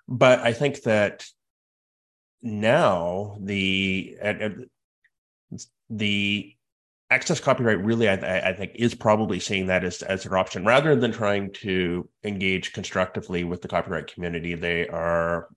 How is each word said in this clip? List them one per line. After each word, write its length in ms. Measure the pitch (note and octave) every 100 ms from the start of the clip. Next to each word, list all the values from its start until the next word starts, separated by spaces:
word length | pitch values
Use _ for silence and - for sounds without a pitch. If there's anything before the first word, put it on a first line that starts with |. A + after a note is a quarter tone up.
| -
but 340 | B2 C3 B2
I 120 | A#2+
think 300 | A2+ C#3+ -
that 420 | A#2+ G#2+ G2+ - - _ _ _ _ _ _ _ _ _ _ _
now 960 | A#2 G#2 A2 D3 C#3 F2+ E2+ F#2 G#2 G#2
the, 760 | G2 G2+ F#2+ F#2+ F#2+ F#2+ - -
uh, 40 | G#2
uh, 1300 | G2 G#2+ A2 B2+ _ _ _ _ _ _ _ _ - - _ -
the 640 | G#2+ G#2 G2+ G2+ G#2 - _ _ _ _ _ -
access 300 | B2+ - D#3+
copyright 380 | - B2+ A#2+ G2
really, 240 | G#2 A#2 A2
I, 60 |
I, 340 | F#2+ - F#2 F#2+
I 40 |
think, 200 | F#2 F#2+
is 200 | - A#2
probably 460 | - A2+ G#2+ G#2+ F2+
seeing 260 | - G2+ F#2
that 180 | F#2
as, 180 | F2+ -
as 240 | - F#2+ -
an 80 |
option. 300 | F#2+ F#2 G2+
Rather 300 | G2 B2+ D#3 C3
than 160 | A#2+
trying 400 | A2 G#2 G2+ G2
to 540 | - G#2 F#2 F2 F2 F2 _
engage 480 | G#2+ G2 F#2+ F#2 -
constructively 720 | - F#2+ F#2+ F#2 G2 - F2+
with 180 | F2 F2+
the 60 | F2+
copyright 440 | F2 F2+ E2 D2
community, 420 | - F2+ E2+ E2+
they 340 | E2+ E2+ E2+ F2
are 600 | E2+ E2+ E2+ E2 E2+ -